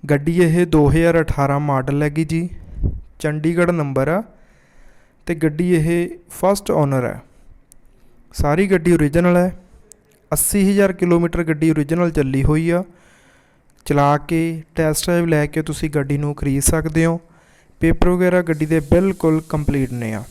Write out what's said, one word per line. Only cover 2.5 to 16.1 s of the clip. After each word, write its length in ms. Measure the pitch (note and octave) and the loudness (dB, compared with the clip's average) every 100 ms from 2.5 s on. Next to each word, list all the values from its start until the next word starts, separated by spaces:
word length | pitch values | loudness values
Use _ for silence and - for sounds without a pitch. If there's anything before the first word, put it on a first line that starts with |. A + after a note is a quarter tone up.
| - - - - - - - | -10 -16 -6 -4 -4 -14 -8
ਚੰਡੀਗੜ੍ਹ 520 | D#3 D3+ D#3 E3+ F3 | -6 -2 -2 0 0
ਨੰਬਰ 360 | E3+ D3 C3+ C3+ | 0 -2 -2 -2
ਆ 140 | F3 A3+ - - _ _ - - - _ _ - | -2 -6 -16 -20 _ _ -20 -20 -20 _ _ -8
ਤੇ 80 | E3+ | -2
ਗੱਡੀ 360 | D#3+ D3+ F3+ F3 | -2 0 0 2
ਇਹ 340 | D#3 E3+ F3 E4+ _ | 2 -2 -4 -8 _
ਫਸਟ 400 | - F3+ G3 G3+ | -4 0 0 -2
ਓਨਰ 340 | D#3 C#3+ C3+ B2 | -2 0 0 -4
ਹੈ। 160 | - - _ - - _ - - _ - - - | -8 -16 _ -20 -20 _ -20 -20 _ -20 -20 -20
ਸਾਰੀ 360 | - D3 D#3 G3+ | -4 0 2 2
ਗੱਡੀ 220 | F#3+ E3 | 2 2
ਓਰੀਜਨਲ 440 | E3+ D3 D#3 F3+ F3 | 2 2 2 2 2
ਹੈ, 200 | F3+ F3+ - - - - _ _ _ | 2 -4 -18 -20 -20 -20 _ _ _
ਅੱਸੀ 300 | D3+ - G3+ G3 | -4 0 2 2
ਹਜ਼ਾਰ 240 | G3+ G3 | 4 2
ਕਿਲੋਮੀਟਰ 500 | F#3 F3+ E3+ E3+ E3+ | 2 2 2 2 -2
ਗੱਡੀ 280 | E3 D3+ D#3+ | -2 0 2
ਓਰੀਜਨਲ 400 | D#3 C#3+ E3 F3 | 2 0 0 0
ਚੱਲੀ 320 | D#3 C3+ C3+ | 0 0 0
ਹੋਈ 260 | C3+ D3+ E3 | 2 2 0
ਆ। 140 | E3+ G3 - _ _ _ _ _ _ _ _ - | -2 -4 -14 _ _ _ _ _ _ _ _ -2
ਚਲਾ 320 | C#3+ C#3+ D3 | 2 2 2
ਕੇ 460 | C#3 E3 E3 E3 D#3 - | 0 -2 -2 -6 -10 -4
ਟੈਸਟ 300 | D#3+ D3+ - | -2 -2 0
ਡਰਾਈਵ 200 | F3 E3+ | 0 2
ਲੈ 200 | D#3 D3 | 0 0
ਕੇ 160 | D#3+ | -4
ਤੁਸੀਂ 280 | D#3 D3+ F3 | -6 -6 -4
ਗੱਡੀ 280 | D3 C3+ | -4 -2